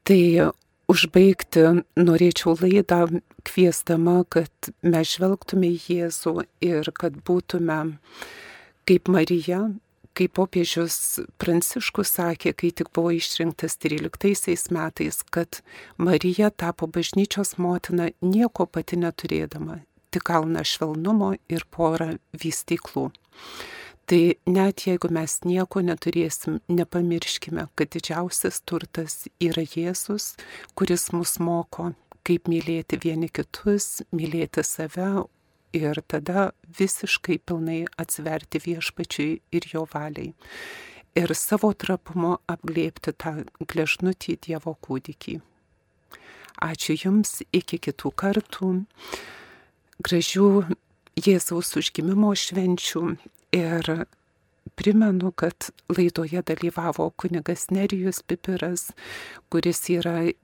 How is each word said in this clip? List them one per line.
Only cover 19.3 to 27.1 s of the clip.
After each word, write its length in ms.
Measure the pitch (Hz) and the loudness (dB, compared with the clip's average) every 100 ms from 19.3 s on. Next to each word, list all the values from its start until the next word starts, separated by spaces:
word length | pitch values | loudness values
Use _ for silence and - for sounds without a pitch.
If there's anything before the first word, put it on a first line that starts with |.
| 160 156 151 156 160 143 _ _ | -4 -4 -8 -10 -10 -16 _ _
tik 160 | 180 - | -6 -2
kalną 340 | 170 160 165 | -2 0 -2
švelnumo 720 | 156 - 160 156 170 220 196 190 | -2 -4 -4 -2 0 2 2 -2
ir 220 | _ 165 - | _ -8 -8
porą 480 | - 165 160 160 - _ | -2 0 0 -4 -6 _
vystyklų. 800 | 156 160 - - 170 - - - - _ - - - - - - - | -8 -6 -6 -4 -6 -4 -4 -4 -8 _ -20 -20 -16 -16 -16 -18 -20
Tai 180 | - 175 170 - | 2 6 6 4
net 420 | - 180 196 190 | 2 4 4 2
jeigu 240 | - 180 170 | -2 0 0
mes 300 | 165 160 - | -2 -2 -4
nieko 400 | 175 180 185 196 | 0 0 0 0
neturėsim, 800 | 175 160 - 170 165 - - 156 _ | 0 0 -2 0 0 -2 -4 -6 _
nepamirškime, 1040 | 175 165 175 175 | 0 2 0 0